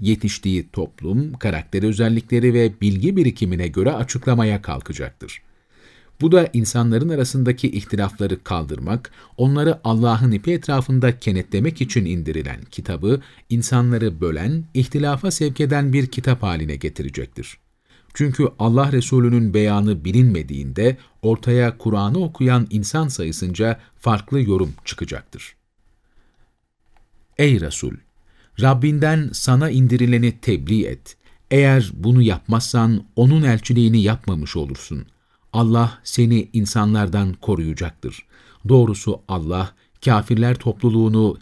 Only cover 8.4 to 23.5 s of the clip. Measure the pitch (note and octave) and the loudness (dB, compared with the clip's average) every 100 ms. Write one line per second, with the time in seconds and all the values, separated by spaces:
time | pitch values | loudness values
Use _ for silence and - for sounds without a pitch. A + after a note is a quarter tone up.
8.4 | - E2+ C#2+ D2 - A#2+ - - - - | -4 -6 -6 -8 -6 -6 -6 -20 -20 -2
9.4 | C3 C#3+ D#3 D#3+ A2+ A2+ A#2+ A2 B2+ G#2 | 0 2 0 0 0 2 2 2 2 0
10.4 | E3 E3+ - C#3 C3 C3 B2 B2 G#2+ F#2 | 0 -4 -2 -2 0 2 2 0 -2 -4
11.4 | - G2 D3+ D#3+ B2 B2 F2 F2 D#2 D#2 | -2 -2 -2 -2 -2 -2 -2 -2 -4 -6
12.4 | C#2 B1 - - - E2+ G2 C3+ - - | -8 -10 -14 -12 -8 -4 0 -2 -4 -20
13.4 | _ A#2 - B2 B2 A#2 A2 D#2+ F2 D#2 | _ -4 0 0 2 0 -2 -2 -4 -2
14.4 | G2+ D#3+ D#3+ C3 C3 D3 D3 C3+ F#3+ - | -4 -4 -4 -4 -2 -2 -2 -2 -4 -2
15.4 | D3 C3 C#3+ C#3+ C#3 C3+ C3 - C3+ B2 | -4 -2 -2 0 0 0 0 -2 -2 0
16.4 | G2+ E2+ D#2 C#2+ D#2+ - C#2 C2+ B1+ A#1 | -2 -4 -4 -6 -8 -8 -10 -10 -12 -14
17.4 | A#1+ - _ _ _ _ _ - D3 C3 | -16 -20 _ _ _ _ _ -4 -2 0
18.4 | C#3 - A2+ B2 C#3 C3+ B2 C3 A#2+ A#2+ | -2 0 2 2 2 0 2 2 4 2
19.4 | A2 G#2 G#2 G#2 G#2 F2 E2+ G#2+ B2+ F2 | 2 2 2 2 0 0 0 4 4 2
20.4 | C#2 C#2 C2+ B1+ A#2+ C3 - _ A2 A2 | -4 -8 -8 0 0 0 -8 _ -2 0
21.4 | B2 B2 A#2+ A#2 A2+ G#2 G2+ E3 E3+ - | 0 2 0 -2 -2 -2 0 -2 -4 0
22.4 | B2+ B2 A2 G#2 G2+ D#3+ D3+ B2+ D#2+ D#2+ | 2 2 0 -4 -4 -2 -4 -4 -6 -6
23.4 | F2+ | -6